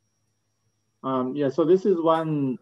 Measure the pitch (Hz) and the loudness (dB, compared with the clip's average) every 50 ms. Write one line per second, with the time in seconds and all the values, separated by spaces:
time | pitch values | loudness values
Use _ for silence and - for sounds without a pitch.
0 | _ _ _ _ _ _ _ _ _ _ _ _ _ _ _ _ _ _ _ _ | _ _ _ _ _ _ _ _ _ _ _ _ _ _ _ _ _ _ _ _
1 | - 135 131 127 127 131 139 147 143 131 139 170 160 156 185 185 - 208 185 165 | -6 -4 -4 -2 -4 -4 -4 -2 -2 -2 0 0 2 4 4 2 4 0 0 2
2 | 160 165 160 165 160 156 156 147 139 131 120 - | 2 2 2 2 0 -2 -2 -2 -2 -4 -4 -6